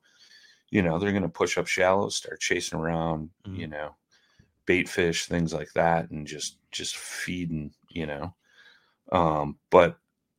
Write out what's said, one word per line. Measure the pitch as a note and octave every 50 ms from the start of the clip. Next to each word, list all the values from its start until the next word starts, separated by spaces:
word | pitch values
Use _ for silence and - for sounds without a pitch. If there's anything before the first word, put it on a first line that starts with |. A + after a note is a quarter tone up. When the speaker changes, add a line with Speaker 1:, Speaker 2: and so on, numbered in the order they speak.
| _ _ _ _ _ - - - - - _ _ _ _
Speaker 1:
you | - G#2+ F#2
know, | E2+ D#2+ E2+
they're | G2+ G2+ G2+
gonna | G2+ F2+ E2
push | - - F#2+ F2 - F2+
up | E2+ -
shallows, | - - F2+ F#2 F#2+ G2 G#2 G#2 -
start | - - - D#2+ -
chasing | - - F2+ F2 F2 - - D#2+
around, | D#2+ E2+ E2+ E2 E2 E2 D#2+ D#2 D#2 D#2+ - _ - G2
Speaker 2:
Mm-hmm. | F#2 F2
Speaker 1:
you | E2 D#2
know, | D2+ D2 D2+ D2 - _ _ _ _ _ _ _ _ _ _ _ _ _ _
bait | - F2+ F2+ E2+ -
fish, | - - F2+ E2+ E2 - - -
things | F2 F2 E2+ D#2+ E2
like | D#2 D2+ - -
that, | - E2 E2+ E2 E2 E2+ -
and | E2 D#2 D2+ D2
just, | D2+ D2 - - - _ _ _
just | - - - - - -
feeding, | - - - - - - F2+ F2+ F2 E2+ D#2+ D#2 D2+ D2 - _ _ _
you | - F2 D#2+ D2+
know. | D2 C#2+ D2+ F#2 - _ _ _ _ _ - - - _ _ _ _ _ _ -
Um, | - F#2 E2+ D#2+ D#2 D2+ D2 D2 C#2+ - _ _
but | - F2+ F2 E2+ E2+ - _ _ _ _ _ _ _